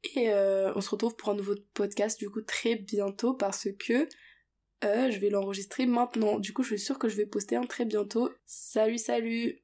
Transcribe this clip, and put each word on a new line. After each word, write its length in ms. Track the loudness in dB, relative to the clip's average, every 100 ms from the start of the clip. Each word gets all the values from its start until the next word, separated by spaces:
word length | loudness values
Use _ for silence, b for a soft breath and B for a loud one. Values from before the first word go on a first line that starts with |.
| -4
Et, 160 | 0 2
euh, 420 | 4 4 4 2
on 60 | 0
se 100 | -2
retrouve 260 | 0 -2 -2
pour 140 | -2
un 40 |
nouveau 200 | -2 -2 -4 -4
podcast 440 | -4 -2 0 -2 -2
du 120 | -6
coup 120 | -8
très 340 | -6 -2 -2 -2
bientôt 580 | -2 -2 -2 0 -2
parce 340 | 0 -2 -2 -6 -6
que, 300 | 2 2 2 B B B B _ _ _
euh, 260 | 0 2 2
je 80 | 2
vais 120 | 2
l'enregistrer 560 | 2 0 -4 -8 0 2
maintenant. 520 | 4 2 2 2 2
Du 140 | -2
coup, 100 | -2
je 60 | -2
suis 100 | 0
sûre 200 | -2 0
que 100 | 0
je 80 | 0
vais 100 | -2
poster 300 | -2 0 -2
un 100 | -2
très 180 | -2
bientôt. 460 | -2 0 0 0 0 -2
Salut, 540 | -8 -6 -2 2 2 2
salut. 640 | 0 0 0 0 -2 -4